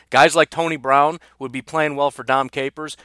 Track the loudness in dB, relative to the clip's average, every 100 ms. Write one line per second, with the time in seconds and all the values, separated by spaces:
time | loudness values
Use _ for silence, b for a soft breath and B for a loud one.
0 | _ 4 4 4 0 -2 -4 -4 0 2
1 | 2 -2 b -16 -12 -12 -6 -4 -2 -2
2 | -4 -4 -2 -2 -2 -6 -8 -8 -16 -16